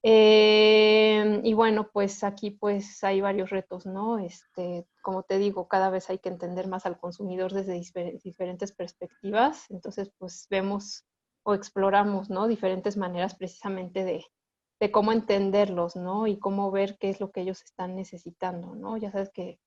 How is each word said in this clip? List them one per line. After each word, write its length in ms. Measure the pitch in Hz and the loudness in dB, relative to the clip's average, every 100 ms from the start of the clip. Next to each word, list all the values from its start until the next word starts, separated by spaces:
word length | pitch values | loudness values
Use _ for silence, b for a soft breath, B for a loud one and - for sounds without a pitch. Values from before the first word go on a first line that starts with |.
| 226 | 8
Eh, 1300 | 220 214 214 214 214 214 214 214 214 214 214 214 208 | 8 10 10 8 8 8 8 8 6 6 4 2 2
y 100 | 220 220 | 2 4
bueno, 340 | 226 214 208 | 4 2 0
pues 320 | 208 196 202 | -2 -2 -2
aquí 280 | 202 202 208 | -6 -4 -10
pues 520 | 202 208 202 202 - | -4 -2 -2 -6 -4
hay 180 | 196 196 | -2 0
varios 280 | 196 196 190 | 0 -2 -4
retos, 380 | 196 - 180 190 | -6 -8 -12 -10
¿no? 320 | 190 220 226 | -6 -4 -4
Este, 680 | 175 - _ - 180 175 175 _ | -6 -12 _ -10 -8 -8 -12 _
como 220 | - 190 | -8 -8
te 160 | - 196 | -2 0
digo, 280 | 202 196 175 | 0 -2 -2
cada 220 | 190 190 | 0 0
vez 220 | 185 - | -2 -6
hay 80 | 190 | -8
que 100 | 185 | -8
entender 380 | 175 180 180 190 | -8 -8 -8 -6
más 180 | 185 190 | -6 -8
al 140 | 175 | -8
consumidor 540 | 180 175 202 185 185 | -12 -10 -8 -6 -4
desde 200 | 196 190 | -6 -6
disfer-, 460 | 175 175 180 175 - | -8 -8 -10 -10 -10
diferentes 500 | 190 - 180 180 202 | -16 -10 -10 -8 -10
perspectivas. 920 | - 175 _ 180 _ 196 208 269 302 - | -10 -14 _ -18 _ -4 0 0 -2 -16
Entonces, 420 | 190 - 196 196 _ | -14 -12 -10 -12 _
pues 260 | 185 - - | -18 -18 -4
vemos 540 | 196 196 202 202 - _ _ _ _ | -4 -2 -6 -8 -18 _ _ _ _
o 120 | - 202 | -2 -2
exploramos, 760 | 202 196 190 202 208 196 196 | -2 -2 2 4 2 -2 -4
¿no? 180 | 190 226 | -4 -2
Diferentes 500 | 220 190 185 190 202 | -2 -2 -2 -4 -4
maneras 360 | 180 175 185 - | -6 -4 -6 -6
precisamente 680 | 185 - 202 190 180 180 185 | -14 -10 -8 -8 -6 -6 -4
de, 180 | 170 - _ _ _ _ _ | -6 -10 _ _ _ _ _
de 120 | 208 | 0
cómo 200 | 208 208 | 2 2
entenderlos, 840 | 226 214 196 196 202 202 175 170 185 | 0 0 0 2 2 0 -2 -4 -6
¿no? 320 | 180 202 220 | -6 -4 -2
Y 100 | 202 | -2
cómo 320 | 196 196 196 | -4 -2 -2
ver 280 | 196 196 202 | -2 -2 -4
qué 100 | 196 | -6
es 100 | 196 | -6
lo 120 | 196 | -8
que 100 | 190 | -6
ellos 220 | 185 190 | -8 -10
están 320 | _ - 185 185 | _ -12 -10 -10
necesitando, 800 | 185 175 170 _ 185 175 175 214 | -12 -14 -18 _ -8 -8 -12 -14
¿no? 220 | 202 220 | -10 -8
Ya 140 | 208 | -6
sabes 200 | 196 196 | -8 -8
que 260 | - 180 175 | -10 -12 -14